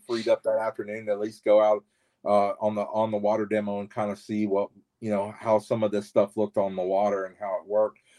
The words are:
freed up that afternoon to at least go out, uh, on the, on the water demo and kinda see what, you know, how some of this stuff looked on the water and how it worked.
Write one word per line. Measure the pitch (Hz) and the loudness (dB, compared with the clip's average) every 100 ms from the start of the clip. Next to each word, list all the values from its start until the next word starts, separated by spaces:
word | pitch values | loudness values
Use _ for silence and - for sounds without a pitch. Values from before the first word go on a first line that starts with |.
| - | -6
freed | 117 110 | -4 0
up | 110 | 0
that | 110 110 | 2 0
afternoon | 110 - 104 110 107 | -2 -6 -8 -8 -4
to | |
at | 101 | -4
least | 107 - 107 | -4 -4 4
go | 107 | 6
out, | 107 104 _ _ _ _ - | 6 2 _ _ _ _ 0
uh, | 101 101 - | 2 2 0
on | 107 | -2
the, | 104 | -2
on | 98 110 110 | -4 -2 0
the | 107 | 0
water | 104 110 101 | 0 0 0
demo | 107 104 101 | -2 -2 -6
and | 101 | -6
kinda | - 104 101 | -6 -4 -6
see | - 107 107 | -6 -2 0
what, | 98 101 _ _ - | 0 -2 _ _ -10
you | 110 | -4
know, | 101 104 - | -2 -2 -6
how | 113 107 | 0 0
some | - 117 | 0 -2
of | 107 | 0
this | 104 101 | -2 0
stuff | 113 101 107 | 0 0 0
looked | 104 - | -2 -2
on | 98 95 | -4 -2
the | |
water | 92 95 104 98 92 | 0 2 2 0 -6
and | 90 | -10
how | 104 90 | -6 -6
it | 90 | -2
worked. | 107 107 - _ | 0 0 -4 _